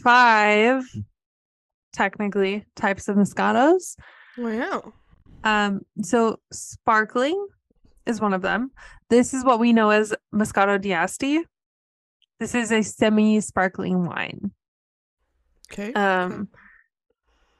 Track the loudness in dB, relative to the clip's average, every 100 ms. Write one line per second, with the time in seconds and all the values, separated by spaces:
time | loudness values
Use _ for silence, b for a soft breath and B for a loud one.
0 | 4 6 6 4 4 2 2 0 -4 -14
1 | -14 _ _ _ _ _ _ _ _ -4
2 | -4 -2 -4 -2 -2 -2 -10 -6 -4 -4
3 | -2 0 0 0 0 2 4 2 -2 -20
4 | B B B -12 -8 -6 -6 -8 -12 _
5 | _ _ _ -6 0 0 0 -4 -8 -10
6 | -2 0 0 -2 _ -18 -18 -8 0 0
7 | 0 -2 -2 -4 -8 _ _ _ _ _
8 | -8 -4 -2 -2 -2 -4 -4 _ B B
9 | 2 2 2 0 0 2 4 4 4 2
10 | 0 -6 -6 -4 -2 0 2 0 -2 -2
11 | -2 -4 -2 -2 -4 _ _ _ _ _
12 | _ _ _ -12 -6 -4 0 -2 -2 0
13 | 2 4 2 2 -2 -2 -2 -2 -4 -2
14 | -2 -6 -8 -8 -12 _ _ _ _ _
15 | _ _ _ _ _ _ _ -12 -6 -2
16 | 0 0 -2 -8 -12 b b b b _
17 | _ _ _ _ _ _